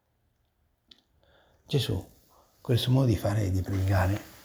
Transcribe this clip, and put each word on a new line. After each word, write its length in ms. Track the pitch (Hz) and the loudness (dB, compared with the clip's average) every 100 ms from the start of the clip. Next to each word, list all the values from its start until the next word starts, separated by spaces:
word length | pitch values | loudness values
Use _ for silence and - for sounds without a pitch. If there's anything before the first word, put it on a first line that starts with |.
| _ _ _ _ _ _ _ _ _ - _ _ _ _ _ _ - | _ _ _ _ _ _ _ _ _ -20 _ _ _ _ _ _ -4
Gesù, 360 | 143 - 95 - _ _ _ _ _ | -4 -2 -6 -8 _ _ _ _ _
con 120 | - | -2
il 60 | 120 | 0
suo 140 | - | 2
modo 140 | 131 127 | 2 4
di 100 | 110 | 2
fare 260 | 104 107 | 0 -2
e 80 | 98 | 0
di 100 | 92 | -2
predicare, 560 | 90 98 95 95 92 101 - - | -2 -2 0 2 2 -2 -6 -20